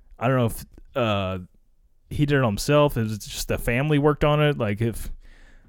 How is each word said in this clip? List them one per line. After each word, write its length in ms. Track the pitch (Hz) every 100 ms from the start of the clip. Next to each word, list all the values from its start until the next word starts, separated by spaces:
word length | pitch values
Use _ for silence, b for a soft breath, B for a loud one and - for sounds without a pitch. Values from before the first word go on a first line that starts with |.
| - -
I 80 | 117
don't 100 | 131
know 80 | 117
if, 180 | - - - - -
uh, 440 | 117 101 95 95 92 _ _ _ _ _ -
he 160 | 117 147
did 140 | 143
it 60 | 127
himself. 520 | 101 - 147 147 123
It 60 |
was 140 | 110 107
just 300 | - - -
the 100 | 92
family 400 | - 120 147 151
worked 260 | 147 147
on 180 | 151 147
it. 160 | 147 143
Like, 240 | 113 104
if, 300 | 117 107 - - b b b b